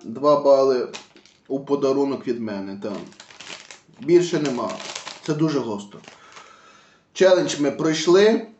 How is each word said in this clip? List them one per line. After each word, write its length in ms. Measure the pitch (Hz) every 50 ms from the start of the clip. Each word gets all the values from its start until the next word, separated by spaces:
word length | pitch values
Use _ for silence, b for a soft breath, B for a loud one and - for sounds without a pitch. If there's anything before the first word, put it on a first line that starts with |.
| -
два 360 | 110 113 127 139 147 147 143
бали 480 | 143 139 139 135 135 135 127 120 107 95 - - - _ _ - _ _ _ _ _ -
у 120 | 135 139
подарунок 680 | 135 - 143 139 135 135 135 143 139 135 131 110 -
від 140 | 135 117 117
мене, 380 | 113 107 101 98 98 98 98 101
там. 140 | 107 107 98 87 85 - - - - - - - - - - - - - - - _ _ _ -
Більше 400 | 131 147 175 175 175 170 165 156
нема. 320 | 147 139 123 120 110 98 - - - - - - - - - -
Це 120 | - - 151
дуже 240 | 151 160 156 143 135
гостро. 420 | 120 113 104 101 101 - - - - - B B B B B B B B B B B B B B B B B B B B
Челендж 480 | - - 185 190 185 175 151 127 - 143
ми 100 | 147 139
пройшли 760 | 135 - 151 156 156 160 - 175 175 196 208 214 226 - - - -